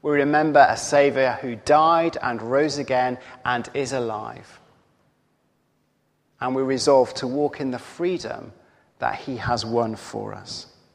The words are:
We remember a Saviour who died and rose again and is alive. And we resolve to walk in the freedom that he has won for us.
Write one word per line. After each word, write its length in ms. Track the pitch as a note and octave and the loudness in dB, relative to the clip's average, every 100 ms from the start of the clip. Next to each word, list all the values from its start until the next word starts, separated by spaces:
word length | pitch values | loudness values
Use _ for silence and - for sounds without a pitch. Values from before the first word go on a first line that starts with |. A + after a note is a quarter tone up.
We 80 | D3+ | 2
remember 560 | D3 C#3+ D3+ D#3 D3 C3+ | 2 4 2 6 8 8
a 80 | A2+ | 4
Saviour 600 | - D3 C#3+ C3 C3 A2+ | 2 4 4 4 0 0
who 160 | B2+ A2+ | -8 -8
died 640 | - D3+ D#3+ E3+ E3 - | 2 4 4 2 0 -2
and 220 | B2+ A#2 | -6 -6
rose 340 | A2+ C3+ D3+ C#3+ | -2 0 0 -2
again 420 | B2+ B2+ B2+ B2 - - A#2+ | -2 0 0 -4 -12 -10 -4
and 220 | B2 A#2 | -4 -4
is 200 | C#3 B2+ | -6 -4
alive. 680 | C3 A#2 G#2+ A2 A#2 - - _ _ _ _ _ _ _ _ _ _ _ _ _ _ _ _ _ _ | -4 -4 -6 -10 -16 -20 -20 _ _ _ _ _ _ _ _ _ _ _ _ _ _ _ _ _ _
And 140 | B2+ C3 | -4 -2
we 60 | |
resolve 520 | C3+ C3 D3 C3+ B2 | 0 0 6 6 4
to 120 | - C3 | -2 -6
walk 340 | C3+ D3 - | -2 -4 -4
in 100 | C3+ | -6
the 80 | B2 | -6
freedom 720 | - - F3 F3+ - - G#2+ - _ _ _ _ | -12 -6 -4 -4 -8 -12 -14 -20 _ _ _ _
that 160 | B2 | -6
he 220 | - - A#2+ | -6 -10 -6
has 280 | G2 A#2+ | -2 -2
won 320 | A2 A#2 A2+ A2 | 0 -2 -2 -6
for 380 | - A2 G#2 | -10 -10 -10
us. 320 | G2+ G2 - - _ _ | -14 -14 -16 -18 _ _